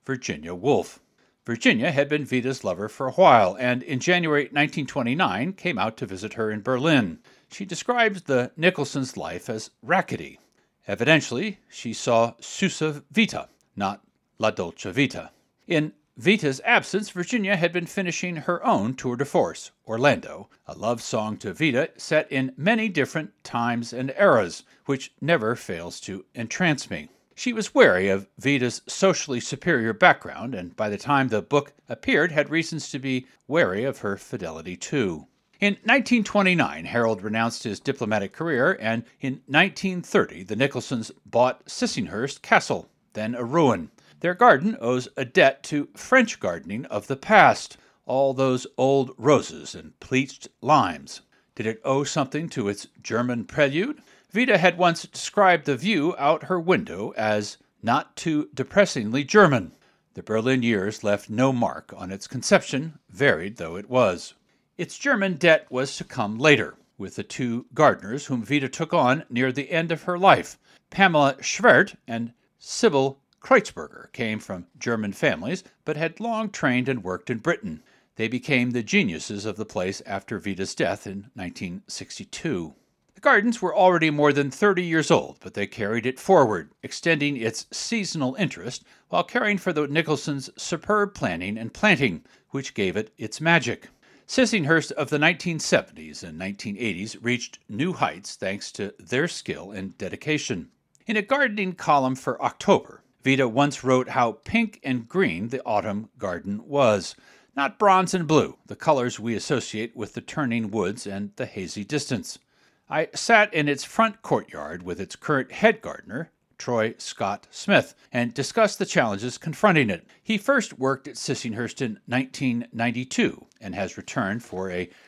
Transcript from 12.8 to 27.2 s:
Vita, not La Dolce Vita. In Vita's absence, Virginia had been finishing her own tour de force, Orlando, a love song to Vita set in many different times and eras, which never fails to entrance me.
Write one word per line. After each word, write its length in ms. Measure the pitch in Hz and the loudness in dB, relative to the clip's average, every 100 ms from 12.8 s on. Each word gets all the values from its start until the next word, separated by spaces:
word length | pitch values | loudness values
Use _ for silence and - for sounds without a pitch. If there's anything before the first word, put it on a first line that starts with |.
| 156 147 - | -4 -4 -6
Vita, 360 | 220 214 90 - _ _ - | 0 0 -2 -10 _ _ -6
not 260 | 98 101 _ _ _ - | -4 -4 _ _ _ -2
La 120 | 110 | -2
Dolce 400 | 107 87 - 101 | -2 -6 -6 -8
Vita. 400 | 107 131 87 80 _ _ _ - | -2 -2 -2 -14 _ _ _ -2
In 240 | 160 156 - _ - | -2 -2 -6 _ -4
Vita's 440 | 117 214 151 131 | 2 2 2 -2
absence, 460 | - 233 - 190 208 | 2 2 2 -6 -6
Virginia 440 | 180 170 247 196 | -8 -4 -2 0
had 180 | 196 170 | 0 0
been 140 | 175 170 | -2 -6
finishing 480 | - 180 - 180 | -4 -4 -4 -6
her 300 | 165 - 175 254 | -8 -4 -2 2
own 280 | 226 190 | 2 0
tour 200 | 131 131 | -4 -4
de 100 | 120 | -4
force, 460 | 139 175 92 78 - _ - | 0 2 0 -2 -16 _ -8
Orlando, 640 | 113 139 110 - 76 104 _ - | 2 2 2 -2 -16 -18 _ -18
a 80 | |
love 260 | 85 104 117 | -6 -4 -4
song 360 | - 117 107 101 | -2 -4 -4 -6
to 160 | 104 | -10
Vita 380 | 85 156 120 165 - | -2 0 2 -2 -6
set 340 | - 156 - | 0 0 0
in 200 | 135 131 - | -4 -4 -2
many 320 | 165 226 220 | 0 0 0
different 420 | 160 127 160 151 _ | 0 -2 -2 -8 _
times 480 | - 123 117 117 117 | -8 -2 -2 -2 -4
and 200 | 120 135 - | -6 -6 2
eras, 460 | 202 123 90 - - _ - | 4 6 2 -6 -18 _ -4
which 260 | 135 - _ | -4 -4 _
never 340 | 143 165 110 | 0 2 2
fails 460 | 123 - 85 85 - | -4 -6 -8 -8 -12
to 240 | - 95 - | -10 -12 -12
entrance 560 | - 117 - 180 139 - | -12 -10 -2 0 0 -4
me. 180 | 82 76 _ | -10 -10 _